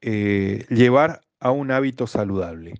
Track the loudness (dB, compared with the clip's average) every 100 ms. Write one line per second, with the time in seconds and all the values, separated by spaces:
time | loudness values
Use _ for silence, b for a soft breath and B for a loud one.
0 | -6 -2 0 0 0 -4 0 4 6 6
1 | 2 -2 _ _ -2 -2 -2 -2 -2 -4
2 | -4 -4 -2 -4 -6 -10 -16 -18